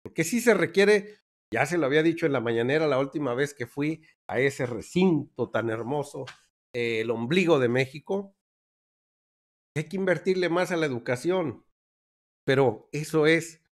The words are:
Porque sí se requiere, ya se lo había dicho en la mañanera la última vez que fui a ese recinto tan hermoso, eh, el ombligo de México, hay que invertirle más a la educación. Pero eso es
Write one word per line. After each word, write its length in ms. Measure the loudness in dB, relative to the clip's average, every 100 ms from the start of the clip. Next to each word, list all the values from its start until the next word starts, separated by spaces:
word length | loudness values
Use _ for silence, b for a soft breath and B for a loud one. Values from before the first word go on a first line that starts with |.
Porque 180 | -12 -6
sí 180 | -2 0
se 140 | 2
requiere, 640 | 2 2 2 4 2 0 -18 _ _ -6
ya 140 | -2 -2
se 120 | 0
lo 80 | 2
había 180 | 2
dicho 220 | 2 0 0
en 60 |
la 80 | 0
mañanera 460 | 0 0 0 0 2
la 140 | 0
última 340 | -2 -4 -4
vez 200 | -2 -4
que 120 | -6 -10
fui 400 | -6 -6 -6 b b -6
a 100 | 0
ese 260 | 0 0 -6
recinto 840 | -6 -2 2 4 2 -2 -8 -4
tan 200 | -2 -2
hermoso, 560 | -4 -4 -6 -6 -10 -14 B B _ _
eh, 260 | -4 -2 -2
el 100 | -2
ombligo 480 | -2 0 2 4 4
de 120 | 4
México, 680 | 2 -2 -6 -6 -6 -8 _ _ _ _ _ _ _ _ _ _ _ _ _ _
hay 100 | -8
que 120 | -6 -4
invertirle 540 | 0 0 0 0 2
más 200 | 0 0
a 60 | 0
la 80 |
educación. 800 | -2 -2 -4 -4 0 0 -2 -8 _ _ _ _ _ _ _ _ 0
Pero 440 | 4 4 0 -8
eso 340 | -10 -2 2 4
es 360 | 4 0 -16 _